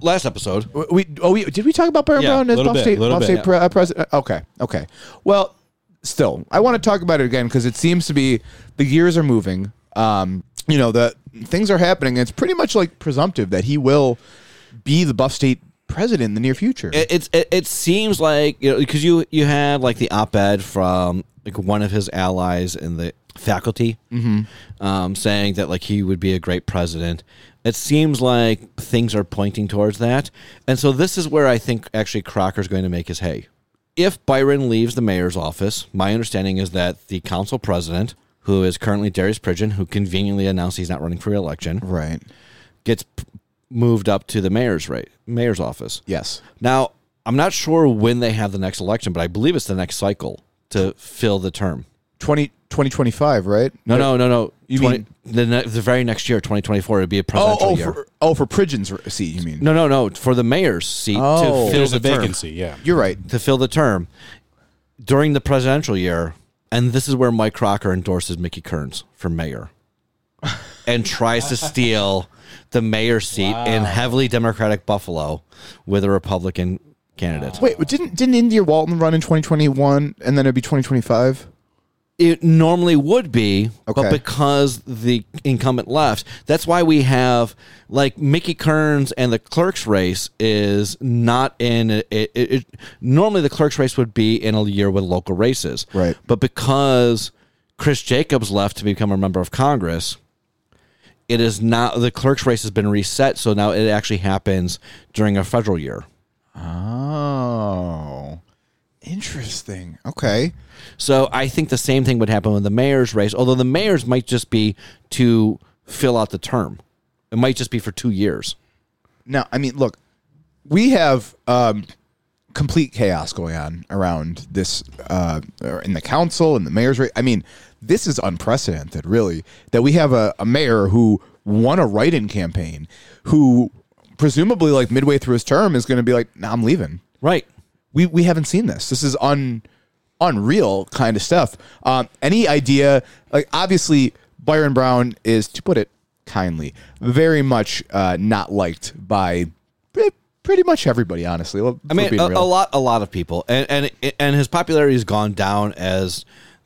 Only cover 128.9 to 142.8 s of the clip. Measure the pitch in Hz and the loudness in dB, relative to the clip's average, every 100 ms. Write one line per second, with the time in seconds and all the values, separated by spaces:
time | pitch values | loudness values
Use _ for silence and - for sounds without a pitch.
128.9 | 78 80 113 101 82 - - _ 117 135 | -10 0 2 2 -2 -10 -20 _ 2 4
129.9 | 165 147 127 107 - 110 139 139 113 98 | 4 4 4 2 0 0 2 2 2 4
130.9 | 113 110 104 - _ 104 107 120 175 123 | 4 4 2 -2 _ -2 2 2 2 2
131.9 | 104 143 156 104 104 85 95 80 78 78 | 2 2 0 -2 -4 -4 -4 -8 -10 -16
132.9 | - - - - 151 135 120 120 - _ | -20 -20 -16 0 4 6 4 2 -6 _
133.9 | _ _ - 147 139 196 220 156 139 123 | _ _ -2 0 2 2 2 4 4 2
134.9 | 127 139 139 127 117 - 143 208 131 - | 2 2 2 2 0 2 2 2 0 0
135.9 | 123 117 120 113 - 98 117 113 165 78 | 0 2 0 -2 -8 -6 -2 0 0 -2
136.9 | 87 - _ 143 175 - _ _ _ _ | -10 -18 _ 0 0 -4 _ _ _ _
137.9 | 151 180 165 175 160 147 185 247 - - | 0 2 4 4 2 0 0 0 -4 -4
138.9 | 123 143 131 135 143 131 113 - _ _ | -2 -2 0 0 0 -2 -6 -10 _ _
139.9 | _ _ - 175 110 107 202 117 98 95 | _ _ -2 0 2 2 2 2 0 -4
140.9 | - 117 107 - 170 127 - - - - | -2 0 0 0 0 0 -4 -20 -6 -2
141.9 | 131 113 _ 139 220 185 147 131 139 | -2 -2 _ 0 2 2 2 2 4